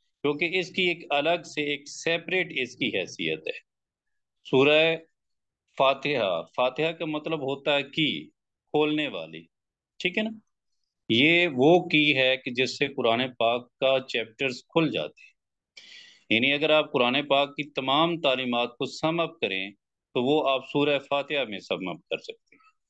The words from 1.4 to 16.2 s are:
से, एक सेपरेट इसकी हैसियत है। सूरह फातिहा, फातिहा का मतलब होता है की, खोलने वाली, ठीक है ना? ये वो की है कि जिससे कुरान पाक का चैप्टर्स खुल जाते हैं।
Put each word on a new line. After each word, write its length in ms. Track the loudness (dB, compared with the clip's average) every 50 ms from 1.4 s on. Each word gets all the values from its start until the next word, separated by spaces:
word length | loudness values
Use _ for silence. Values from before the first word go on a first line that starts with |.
| -4
से, 180 | -6 -6 -4 -4 -4 -4
एक 140 | -6 -8 -14
सेपरेट 640 | -16 -6 -4 -4 -4 -2 -4 -2 -2 -2 -2 -2
इसकी 380 | -4 -6 -6 -6 -6 -6 -4 -4 -2
हैसियत 480 | -4 -4 -6 -6 -6 -4 -4 -4 -4 -6 -10
है। 100 | -12 -12 -18 _ _ _ _ _ _ _ _ _ _ _ _ _ _ _ _
सूरह 500 | 2 4 4 6 6 6 6 4 4 2 -2 -6 _ _ _ _ _ _ _ _ _ _ _ _ _ _ 2
फातिहा, 640 | 2 2 2 0 -2 -2 -2 0 0 0 0 -2 -4 -6 -4
फातिहा 360 | -2 -2 -2 0 -2 -4 -4
का 140 | -4 -6 -8
मतलब 360 | -6 -6 -6 -4 -4 -4 -4
होता 320 | -4 -4 -6 -4 -2 0 0
है 80 | 0
की, 420 | -2 -2 -2 0 0 0 0 -4 -8 -14 _ _ _ _ _ _ _ _ 0
खोलने 340 | 0 2 2 0 -2 -4 -4
वाली, 400 | -6 -8 -10 -10 -14 -18 -18 _ _ _ _ _ _ _ _ _ _ -6
ठीक 160 | -4 -2 -2
है 60 | -2
ना? 80 | -4 -4 -8 -12 -18 _ _ _ _ _ _ _ _ _ _ _ _ 2
ये 360 | 4 4 6 6 6 4 2
वो 340 | 2 2 4 6 6 6 6
की 320 | 4 2 2 4 4 4
है 240 | 4 4 4 2 2
कि 140 | 0 -4 -4
जिससे 380 | -2 0 -2 -2 0 -2 -4 -2
कुरान 400 | -2 0 2 2 2 2 0 -4
पाक 400 | -2 0 0 0 0 -2 -6 -12 _ _
का 180 | 2 2 2 2
चैप्टर्स 600 | 0 -4 -6 -6 -6 -6 -8 -6 -6 -6 -6 -8 -14 _
खुल 180 | -4 -4 -2 -2
जाते 320 | -2 -4 -6 -8 -10 _
हैं। 120 | -20 -20 _ _ _ _ _ _ _ _ _ -20 -20 -20 -20 -20 -20 -20 -20 _